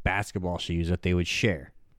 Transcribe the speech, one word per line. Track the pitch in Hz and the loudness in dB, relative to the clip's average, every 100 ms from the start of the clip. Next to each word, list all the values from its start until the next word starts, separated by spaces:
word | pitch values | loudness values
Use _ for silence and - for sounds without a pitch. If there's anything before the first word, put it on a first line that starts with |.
basketball | 90 98 104 98 90 87 | -2 0 -2 -4 -4 -4
shoes | - 85 85 | -2 0 2
that | 90 | 2
they | 90 | 2
would | 90 85 | 2 2
share, | - - 78 - - - | 2 2 0 -6 -20 -20